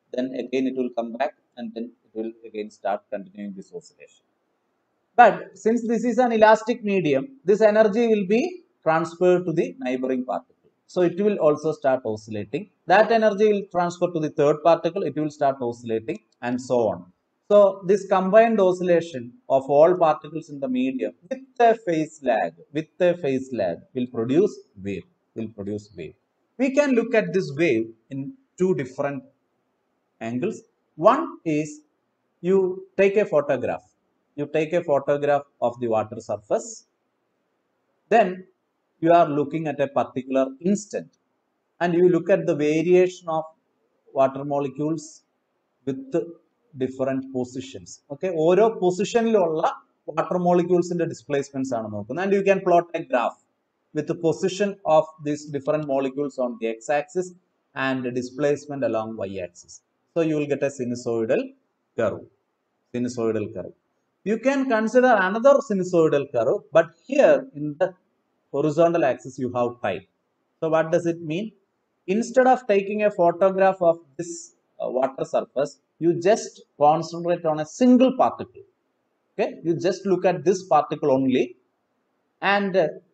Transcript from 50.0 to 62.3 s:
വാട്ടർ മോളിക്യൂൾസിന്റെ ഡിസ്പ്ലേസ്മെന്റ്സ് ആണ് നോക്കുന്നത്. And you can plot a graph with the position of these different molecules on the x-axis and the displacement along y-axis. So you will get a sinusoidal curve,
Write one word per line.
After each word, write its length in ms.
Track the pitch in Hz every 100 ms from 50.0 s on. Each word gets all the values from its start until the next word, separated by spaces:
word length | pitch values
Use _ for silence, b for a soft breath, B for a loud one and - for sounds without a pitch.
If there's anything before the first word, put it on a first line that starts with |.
| -
വാട്ടർ 260 | - - 180 175
മോളിക്യൂൾസിന്റെ 580 | 175 175 180 175 180 165
ഡിസ്പ്ലേസ്മെന്റ്സ് 600 | - - 143 139 135 131 117
ആണ് 80 | 107 104
നോക്കുന്നത്. 280 | 101 143 185
And 80 | 196
you 60 | 185
can 120 | 190 185
plot 200 | 175 170 165
a 40 | 147
graph 280 | 123 110 - _ _ _ _ _ 151
with 120 | 147
the 60 | 156 165
position 420 | 156 185 180 202 196 160 156
of 60 | 156 - 147
these 180 | 147 160 139
different 300 | 135 156 147
molecules 440 | 135 135 135 143 131 123
on 60 | 113
the 80 | 110 113
x-axis 500 | - 147 - 185 180 180 _ _ _ 139 135
and 120 | 131 127
the 60 | 123
displacement 640 | 123 - 147 143 147 139 117
along 200 | 110 110 110 98
y-axis. 460 | 98 90 - - - _ _ _
So 80 | 170 160
you 60 | 151
will 120 | 147
get 100 | 135 139
a 20 | 131
sinusoidal 640 | 123 120 123 117 113 170 269 - _ _ _ -
curve, 260 | 110 85 -